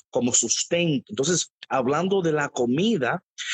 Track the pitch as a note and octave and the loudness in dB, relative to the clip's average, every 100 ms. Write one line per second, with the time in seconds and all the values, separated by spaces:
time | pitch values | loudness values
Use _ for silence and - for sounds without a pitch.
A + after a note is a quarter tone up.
0 | - B2+ A#2+ A#2+ A#2+ - - E3+ F3 C3+ | -4 -2 2 2 2 -2 0 0 2 0
1 | - A2 C#3 E3+ - _ - B2+ B2 D3 | -4 -4 0 0 -2 _ -4 -2 0 0
2 | F#3 G3 E3 D3+ C#3+ - A#2+ C3+ G#3+ G3+ | 0 0 0 0 -2 -2 0 2 2 2
3 | A#2+ E3+ - - - | 0 -2 -8 -14 -8